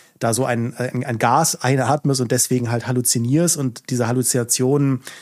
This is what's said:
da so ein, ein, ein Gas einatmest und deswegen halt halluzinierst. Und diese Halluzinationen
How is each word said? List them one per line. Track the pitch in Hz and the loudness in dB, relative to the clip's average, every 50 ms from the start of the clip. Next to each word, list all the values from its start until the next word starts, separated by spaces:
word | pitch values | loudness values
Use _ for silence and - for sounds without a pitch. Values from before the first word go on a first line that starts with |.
| - _ _ | -20 _ _
da | - - 113 117 | -4 -2 0 0
so | 123 131 | 0 0
ein, | 127 120 117 117 127 - | 0 0 -2 -2 -4 -4
ein, | - 123 127 - 123 123 | -4 -6 -4 -4 -4 -4
ein | 131 113 107 | -4 -2 0
Gas | 139 117 127 151 160 - - - | 2 4 4 4 2 2 0 -2
einatmest | - 127 139 131 123 123 139 - - 139 135 131 | 0 0 2 2 2 2 0 2 2 0 0 0
und | 120 107 | 0 0
deswegen | 131 123 - - 127 123 120 113 | 0 0 0 0 0 0 0 0
halt | 120 117 - | -2 -2 -2
halluzinierst. | 131 123 123 123 - - 120 120 120 139 160 175 165 - | -2 -2 0 0 0 0 0 0 2 2 2 2 2 0
Und | 147 135 123 110 - - - | -2 -2 -4 -6 -8 -8 -4
diese | 127 120 117 | -2 -2 0
Halluzinationen | 113 127 131 123 - - 123 117 - - - 127 131 143 143 143 139 131 123 - - - - | 0 0 0 0 0 0 0 0 0 0 0 2 2 2 2 2 2 0 -2 -6 -10 -20 -20